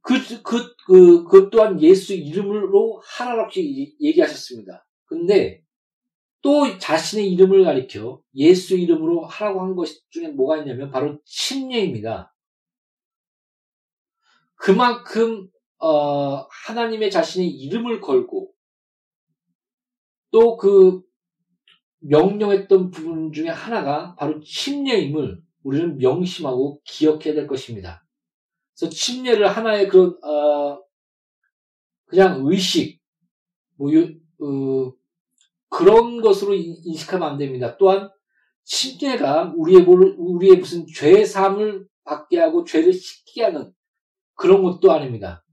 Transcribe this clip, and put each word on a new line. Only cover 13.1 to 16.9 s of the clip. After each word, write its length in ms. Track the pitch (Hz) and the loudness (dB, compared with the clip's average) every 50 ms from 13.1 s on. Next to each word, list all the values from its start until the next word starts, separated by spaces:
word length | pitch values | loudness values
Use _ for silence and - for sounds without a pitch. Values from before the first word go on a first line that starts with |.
| _ _ _ _ _ _ _ _ _ _ _ _ _ _ _ _ _ _ _ _ _ _ _ _ _ _ _ _ _ | _ _ _ _ _ _ _ _ _ _ _ _ _ _ _ _ _ _ _ _ _ _ _ _ _ _ _ _ _
그만큼, 920 | _ - 196 190 240 247 240 233 - - - - 220 233 226 226 202 185 _ _ _ _ _ _ _ | _ 0 2 2 4 2 0 0 -4 -12 -8 -4 -2 -2 -2 -4 -10 -14 _ _ _ _ _ _ _
어, 680 | - 160 151 147 147 143 143 143 143 139 135 135 - _ - - - | -2 0 0 0 0 -2 -4 -4 -4 -6 -6 -10 -12 _ -20 -20 -16
하나님의 460 | - 220 240 233 226 | -12 -6 -6 -6 -6